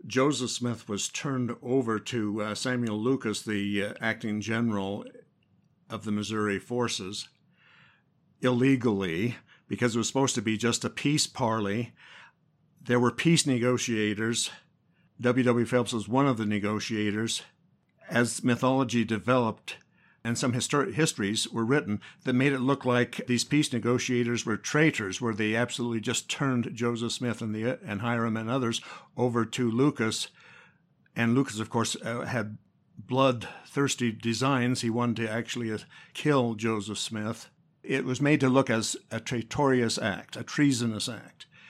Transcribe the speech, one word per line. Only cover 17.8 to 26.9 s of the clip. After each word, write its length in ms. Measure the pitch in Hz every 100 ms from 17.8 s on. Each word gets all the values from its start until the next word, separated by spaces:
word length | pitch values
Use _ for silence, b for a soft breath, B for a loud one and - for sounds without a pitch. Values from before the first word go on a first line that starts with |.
| _ _ -
As 340 | 117 120 -
mythology 600 | 120 117 127 131 127 117
developed 760 | 113 110 110 127 113 - - - b b b b
and 140 | 117 120
some 160 | 135
histor-, 400 | 120 - 143 131
histories 560 | 120 156 - 101 110 -
were 160 | -
written 380 | 113 143 101 104 B B
that 100 | -
made 180 | 123 139
it 60 | 135
look 260 | 127 139
like 420 | 123 123 123 - -
these 180 | 120
peace 280 | - 147 151
negotiators 720 | 117 113 123 - 123 120 120
were 140 | 110 104
traitors, 640 | - 151 156 147 101 92
where 120 | 120
they 220 | 107 107 110
absolutely 440 | 120 - 120 117
just 280 | 107 113 -
turned 460 | - 139 123 117
Joseph 380 | 113 120